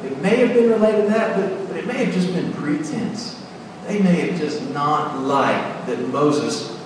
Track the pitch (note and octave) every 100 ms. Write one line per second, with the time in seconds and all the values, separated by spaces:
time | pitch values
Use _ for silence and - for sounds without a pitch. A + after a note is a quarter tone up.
0 | - - F#3 A#3+ A3+ A#3+ A#3 G#3+ G#3+ G#3
1 | G#3 A3+ - F#3+ G3 - - - - C4
2 | F3+ F3+ - D#3 - - - D4+ - -
3 | - - - - - - - - - G3+
4 | F#3 E3 - D#3+ D3+ D3 C3 C#3+ C#3+ D3
5 | D3 C3 C3+ C3+ C3+ - - - - -
6 | C3 D3 D3 D3 - - - -